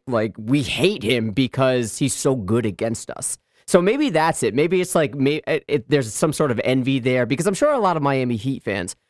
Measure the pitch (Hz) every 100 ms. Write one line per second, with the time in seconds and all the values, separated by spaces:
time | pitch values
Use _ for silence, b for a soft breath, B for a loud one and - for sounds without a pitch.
0 | - 117 110 95 107 143 127 120 165 214
1 | 104 123 110 101 131 - 131 127 113 -
2 | 139 - 143 131 92 113 110 87 113 117
3 | - - - - _ _ - 185 180 277
4 | 294 160 160 160 120 113 165 185 180 180
5 | 143 139 135 151 - 156 - 143 - 143
6 | 110 - 160 - 151 113 - 135 127 135
7 | 123 127 120 135 180 196 294 277 196 160
8 | 143 135 127 117 127 127 - 98 90 -
9 | _